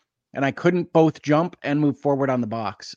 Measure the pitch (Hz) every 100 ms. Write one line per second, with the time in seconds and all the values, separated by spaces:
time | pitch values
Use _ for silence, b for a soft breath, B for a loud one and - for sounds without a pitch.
0 | _ _ _ - 139 127 175 180 170 165
1 | 160 - 143 151 175 - 131 147 147 139
2 | 147 139 135 127 113 113 104 98 -